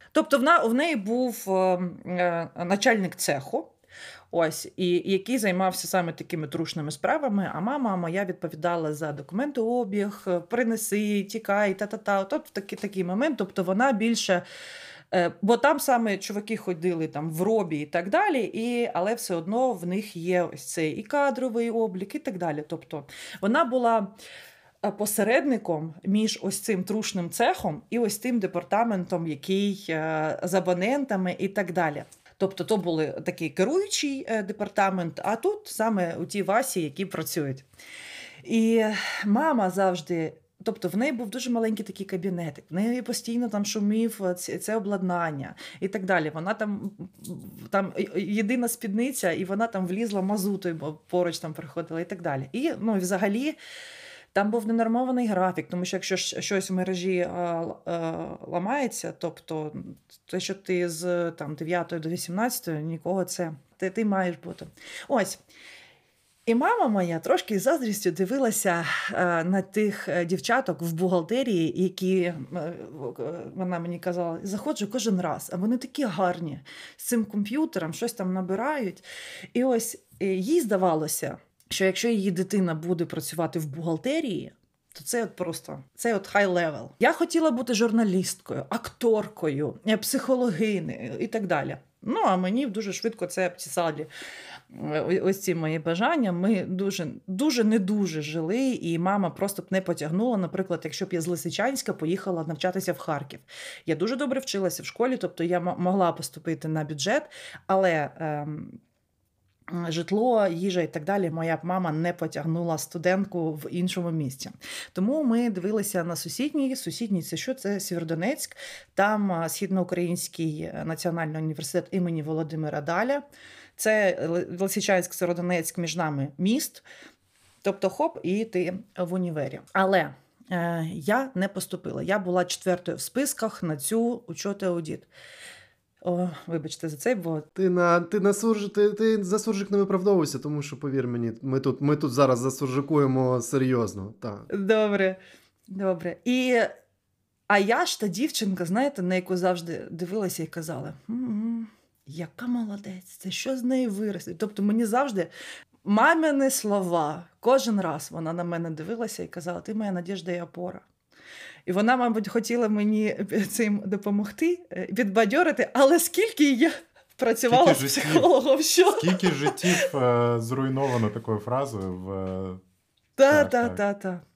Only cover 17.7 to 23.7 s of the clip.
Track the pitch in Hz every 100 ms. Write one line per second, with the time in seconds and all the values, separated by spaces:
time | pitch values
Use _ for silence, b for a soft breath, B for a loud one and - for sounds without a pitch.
17.7 | 151 147 175 180 311 415 277 190 214 233
18.7 | 240 233 170 190 226 - 170 165 226 254
19.7 | 196 175 190 208 175 165 180 170 - -
20.7 | - 160 143 208 294 277 247 262 226 233
21.7 | 226 220 185 196 - - 190 170 147 151
22.7 | 160 - 151 139 B B B 196 262 269